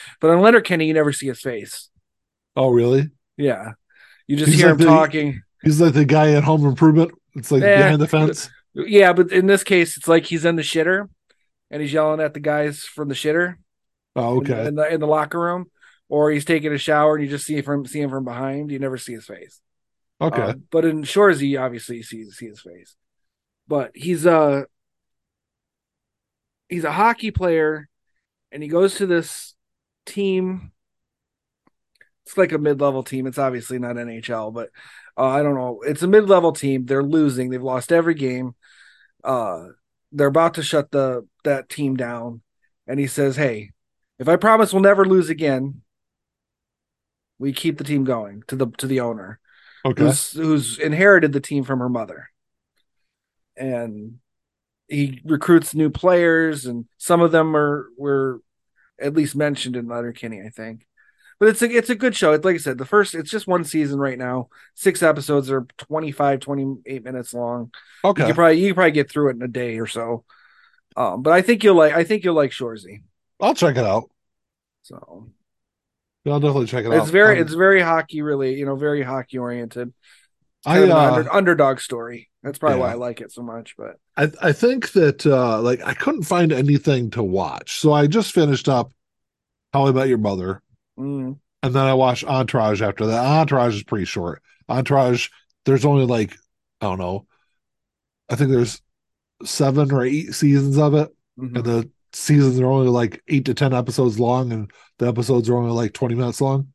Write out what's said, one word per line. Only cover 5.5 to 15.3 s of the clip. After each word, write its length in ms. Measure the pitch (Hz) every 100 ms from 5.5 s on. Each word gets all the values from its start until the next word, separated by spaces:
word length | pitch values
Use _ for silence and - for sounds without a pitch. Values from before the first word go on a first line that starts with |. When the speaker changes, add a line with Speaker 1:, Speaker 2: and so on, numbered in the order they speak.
| _
Speaker 2:
he's 180 | 156 151
like 120 | 170
the 100 | 139
guy 280 | 143 151 151
at 120 | 147
Home 200 | 139 156
Improvement. 480 | 143 123 160 156 170 - _
It's 160 | - 113
like 120 | 139
Speaker 1:
Yeah. 160 | 202 202
Speaker 2:
behind 180 | 196 151
the 80 | 156
fence. 400 | 156 156 - - - _
Speaker 1:
Yeah, 380 | - - 202 190
but 200 | 175 180
in 140 | 185 190
this 180 | 196
case, 320 | - 185 165 -
it's 120 | -
like 160 | 165 160
he's 180 | 165
in 120 | 170 170
the 60 |
shitter 460 | 147 165 160 185 202 _ _ _ _ _ _
and 120 | 151
he's 100 | 147
yelling 280 | 151 156 156
at 120 | 156
the 60 | 147
guys 440 | 147 147 151 147
from 240 | - - 147
the 60 |
shitter. 420 | 131 151 160 175 175 _ _ _ _ _
Speaker 2:
Oh, 240 | - 117 127
Speaker 1:
In 40 | 135
the, 80 |
Speaker 2:
okay. 140 | 117 113
Speaker 1:
in 60 | 147
the, 180 | 151
in 60 | 160
the 60 | 151
locker 340 | 156 151